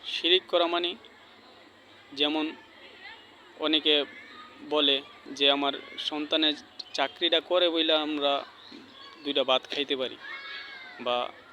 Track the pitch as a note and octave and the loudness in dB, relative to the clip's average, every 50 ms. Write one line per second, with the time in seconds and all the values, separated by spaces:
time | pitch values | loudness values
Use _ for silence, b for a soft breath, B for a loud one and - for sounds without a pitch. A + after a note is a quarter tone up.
0 | - - - - - E3 F3+ - - - - F3 E3+ E3+ E3+ F3 F3 F3 F#3+ A#3 | -10 -6 -8 -2 2 4 2 2 2 2 2 2 2 2 2 -2 -2 -2 -6 -8
1 | - - - - - - - - - - - - - - - - - - - - | -16 -20 -20 -20 -20 -20 -20 -20 -20 -20 -20 -20 -20 -20 -20 -20 -20 -20 -20 -20
2 | - - C#3 C#3 D3 D3 D3+ D#3 D#3 D#3+ - - - - - - - - - - | -20 -16 -4 -2 0 0 0 -2 -2 -4 -6 -12 -20 -20 -20 -20 -20 -20 -20 -18
3 | - - - - - - - - - - - - D#3 D3+ D#3 D#3 D3+ D#3 D3+ D3 | -18 -18 -18 -18 -20 -20 -20 -20 -20 -20 -10 -4 0 2 2 4 4 4 4 4
4 | C#3 - - - - - - - - - - - - D3+ D3 D3+ D3 C#3 C#3 C3+ | 4 0 -6 -18 -18 -18 -18 -18 -18 -20 -18 -18 -8 0 2 4 4 4 4 2
5 | C#3+ - - - - - C#3 C3+ C#3+ C#3 C#3 C#3+ C#3+ C#3 C#3 - - - - - | 0 -8 -20 -20 -16 -14 -2 2 4 4 4 4 2 -2 -2 -4 -12 -14 -12 -8
6 | - - D#3 D3 D3+ D3 - D#3 D#3 D3+ D3 - - - - - - - - - | -6 -4 -4 -4 -4 -2 0 2 2 2 0 -2 -10 -20 -18 -18 -18 -10 -2 -2
7 | C#3 C3+ - - F3 E3+ E3 E3 D3+ - F3 F3+ F3+ F3 D#3+ E3 D#3+ D#3+ D#3+ D#3 | -2 -2 -2 -2 0 2 2 2 2 2 2 2 2 2 2 2 2 2 2 2
8 | D3+ D3 D#3 D3 C#3+ C#3+ C#3 C#3 - - - - - - - - - - - - | 2 -2 -2 0 0 0 0 0 -4 -8 -18 -20 -20 -20 -20 -20 -20 -20 -20 -20
9 | - - - - - C#3+ C#3+ C#3 C3 B2+ C3 C3 - - - D3+ C#3+ C3+ D3 C3 | -20 -20 -20 -10 -6 -2 0 0 2 4 2 2 2 -4 -6 -6 -2 -2 -2 -4
10 | C3 A#2 A#2 - - - - - - - - - - - - - - - - - | -4 -6 -6 -10 -14 -12 -12 -12 -12 -12 -12 -12 -12 -14 -16 -16 -16 -18 -14 -6
11 | B2 B2 B2 B2 B2 - - - - - | -2 -2 0 0 -2 -4 -8 -16 -20 -14